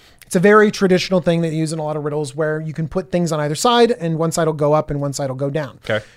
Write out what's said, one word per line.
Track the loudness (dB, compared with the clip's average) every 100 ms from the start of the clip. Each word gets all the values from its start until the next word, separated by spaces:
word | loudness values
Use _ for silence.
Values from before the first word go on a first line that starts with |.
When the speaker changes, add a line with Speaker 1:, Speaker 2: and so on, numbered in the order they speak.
| _ _ -4
Speaker 1:
It's | 2
a |
very | 6 6 4
traditional | 2 2 2 2 0
thing | 0 0
that | -2
you | -2
use | -4
in | -4
a |
lot | -6 -6
of | -4
riddles | -6 -6 -4
where | -4 -4
you | -6
can | -6 -4
put | -4 -2
things | 0 0
on | 0
either | -2 0
side | 2 4 4
and | 2 -2 -2
one | -2
side | 0 0
will |
go | 2 2
up | 2 0
and | -4
one | -4
side | -4 -6
will | -4
go | -4
down. | -4 -8 -12 -4
Speaker 2:
Okay. | -4 -4